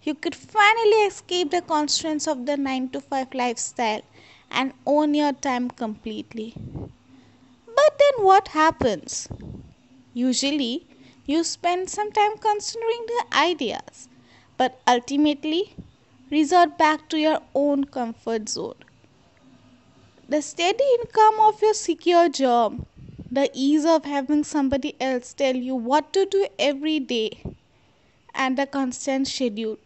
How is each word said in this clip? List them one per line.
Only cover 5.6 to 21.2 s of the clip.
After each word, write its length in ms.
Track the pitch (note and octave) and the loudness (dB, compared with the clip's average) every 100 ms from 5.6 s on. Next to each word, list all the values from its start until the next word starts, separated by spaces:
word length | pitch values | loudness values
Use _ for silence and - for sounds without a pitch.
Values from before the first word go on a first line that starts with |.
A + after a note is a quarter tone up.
| B3 | -4
completely. 840 | - A3+ G#3+ - G#3+ G3+ A3+ A3 - - - - - _ _ _ _ _ _ - | -6 -8 -8 -10 -10 -12 -12 -12 -12 -14 -12 -14 -16 _ _ _ _ _ _ -6
But 320 | A#4 D5+ D5 | 2 2 4
then 260 | C#5+ C5 | 2 4
what 240 | G4 F#4+ G4+ | 6 6 4
happens? 800 | D#4 D#4 D#4+ B3+ F#3 - - - - - - - _ _ _ _ | 0 0 2 -2 -2 -6 -12 -12 -14 -16 -16 -18 _ _ _ _
Usually, 760 | A#3+ B3+ B3 C#4 D4 A3+ C4+ - - - _ | -4 0 0 0 -2 -2 -6 -10 -20 -20 _
you 200 | - D4 | -4 -2
spend 440 | E4 - F4 F4+ F#4 | -2 -2 -2 -2 -4
some 240 | - G#4+ | -6 -4
time 240 | G#4+ G#4 G#4+ | 2 0 0
considering 680 | A4 G#4 - A#4 A4+ A#4 A4+ | -2 -2 -4 -6 -4 -4 -4
the 180 | A#4+ - - | -4 0 2
ideas, 720 | D#4+ E4+ A#3+ - - - - _ _ _ _ _ | 2 0 -4 -6 -12 -20 -20 _ _ _ _ _
but 200 | B3+ B3+ - | -2 0 2
ultimately 880 | B3 B3 C#4 D4+ D4 D#4 D#4+ G#4 - - _ _ _ - | 2 0 2 2 0 -4 -4 -4 -10 -20 _ _ _ -4
resort 460 | D4 D4+ F4+ F4 - | 0 4 4 4 4
back 320 | D#4+ D4+ - | 2 2 -4
to 100 | D#4+ | 0
your 220 | D4+ D#4 - | 0 0 -2
own 300 | C4+ C#4+ C#4+ C#4 | 0 0 0 -2
comfort 640 | - A#3 A3+ - A3+ G#3+ | -4 -8 -8 -6 -6 -4
zone. 240 | - - - - _ _ _ _ _ _ _ _ _ _ _ _ _ - | -8 -8 -10 -20 _ _ _ _ _ _ _ _ _ _ _ _ _ -4
The 140 | D4 | -4
steady 420 | C#4+ - E4+ G#4+ C#5 A#4+ | -4 -2 -2 2 2 2
income 400 | A#4 - | 2 4